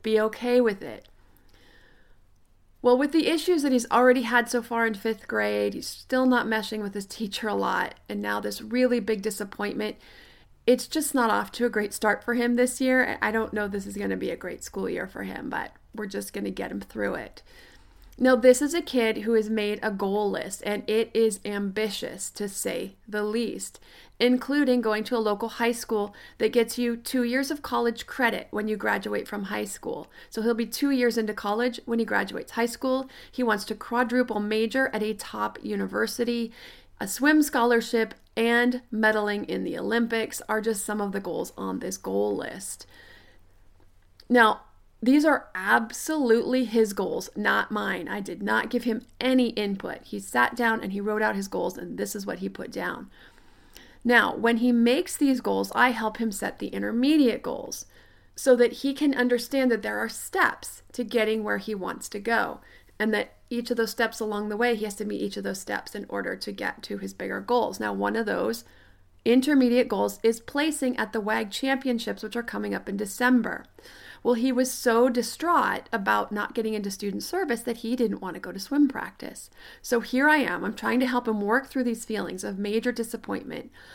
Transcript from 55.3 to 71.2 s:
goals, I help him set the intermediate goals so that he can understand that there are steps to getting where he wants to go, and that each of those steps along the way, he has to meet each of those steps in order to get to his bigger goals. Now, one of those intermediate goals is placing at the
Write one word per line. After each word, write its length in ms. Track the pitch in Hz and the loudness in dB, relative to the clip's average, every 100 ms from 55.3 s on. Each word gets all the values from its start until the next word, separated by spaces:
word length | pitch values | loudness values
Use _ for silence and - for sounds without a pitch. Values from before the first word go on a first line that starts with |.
| 262 | 2
goals, 300 | 208 196 196 | 0 0 0
I 160 | - 247 | 4 4
help 280 | 226 220 214 | 4 -2 -2
him 140 | 226 | -4
set 280 | 196 202 - | -4 -8 -6
the 80 | 196 | -8
intermediate 760 | 196 202 226 262 311 254 208 | -4 -2 2 4 6 6 4
goals 460 | - - - - - - - - - - | -4 -8 -8 -12 -14 -20 -20 -20 -20 0
so 200 | - 247 | 6 6
that 160 | 240 | 6
he 200 | - 277 | 2 -4
can 220 | 277 302 269 | 2 2 4
understand 560 | 247 247 240 277 262 | 2 2 0 2 2
that 100 | 220 | 2
there 160 | 208 208 | -2 -4
are 100 | 226 | -6
steps 760 | - - 381 349 - - - - | -6 -4 0 2 0 -12 -18 -12
to 120 | - | -8
getting 400 | 240 233 214 220 | -2 0 0 0
where 140 | 208 202 | -2 -4
he 160 | 196 | -4
wants 340 | 208 180 - - | -6 -6 -8 -8
to 100 | 208 | -8
go, 400 | 202 226 196 - - - - - | -2 0 0 -4 -16 -20 -14 -4
and 120 | 220 | 0
that 220 | 208 208 - - | 0 -2 -10 -8
each 220 | 240 240 | -6 -2
of 60 | 226 | -2
those 120 | 220 | -2
steps 300 | - 226 - | 0 -2 -2
along 300 | 214 208 208 | -6 -4 -4
the 80 | 208 | 0
way, 180 | 240 226 | 0 0
he 100 | 214 | -4
has 100 | 202 | -6
to 80 | 208 | -6
meet 180 | 202 | -4
each 120 | 202 196 | -6 -6
of 80 | |
those 160 | 196 196 | -6 -8
steps 360 | - 208 - 208 | -6 -6 -6 -12
in 100 | 202 | -8
order 260 | 202 190 190 | -6 -6 -6
to 160 | - | -8
get 320 | 202 202 - | -8 -8 -8
to 160 | - 202 | -8 -8
his 160 | 196 196 | -8 -8
bigger 260 | 190 196 | -8 -6
goals. 380 | 196 240 214 190 | -2 0 0 -2
Now, 120 | 214 | -4
one 240 | 196 202 220 | -2 -2 -2
of 120 | 214 | -2
those 380 | 185 196 233 - - - _ _ _ - | -2 -2 -4 -10 -20 -20 _ _ _ 2
intermediate 600 | 247 262 285 247 240 240 | 4 6 6 6 4 2
goals 320 | 196 202 202 | 2 -2 0
is 180 | 226 233 | 0 0
placing 560 | - 285 311 302 262 247 | -2 -2 0 0 -2 -2
at 140 | 214 | -4
the 100 | 220 | -4